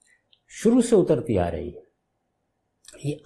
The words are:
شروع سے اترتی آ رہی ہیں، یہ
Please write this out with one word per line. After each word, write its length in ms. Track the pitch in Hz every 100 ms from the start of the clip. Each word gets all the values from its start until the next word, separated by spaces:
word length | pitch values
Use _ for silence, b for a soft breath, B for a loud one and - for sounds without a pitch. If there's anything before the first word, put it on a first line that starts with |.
| _ _ _ _ _
شروع 320 | - 220 247
سے 160 | 233 208
اترتی 420 | - - - 98
آ 120 | 87
رہی 180 | 82 -
ہیں، 160 | - - _ _ _ _ _ _ _ _ _ _ -
یہ 100 | 143 147